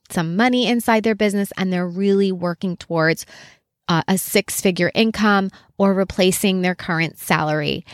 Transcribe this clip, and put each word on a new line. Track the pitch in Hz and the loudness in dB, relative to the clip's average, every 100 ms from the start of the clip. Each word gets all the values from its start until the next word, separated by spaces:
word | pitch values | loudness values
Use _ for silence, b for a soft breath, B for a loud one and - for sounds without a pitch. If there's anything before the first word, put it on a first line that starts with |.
| _ | _
some | - 165 175 | -4 -2 0
money | 247 247 247 | 2 2 0
inside | 240 226 220 | 0 2 2
their | 220 208 | 0 0
business, | 214 202 202 - | 0 0 -4 -4
and | 185 | -2
they're | 180 180 | -2 -4
really | 175 196 196 196 | -2 2 2 2
working | 185 175 170 190 175 | 0 -4 -4 -6 -6
towards, | - 170 160 160 - B B B _ _ - | -4 0 2 0 -4 B B B _ _ -2
uh, | 170 - | 0 2
a | 190 | -2
six-figure | - 208 - - 202 175 175 | 0 -2 -2 -2 -2 0 0
income | - 226 214 214 202 190 B B - | 0 0 2 2 2 0 B B 0
or | 196 | 2
replacing | 190 190 - 185 180 202 185 | 2 0 2 2 2 0 0
their | 180 180 | 0 -2
current | - 165 165 - | -4 -2 -2 -4
salary | - 160 156 151 147 - B | -2 0 0 -2 -2 -4 B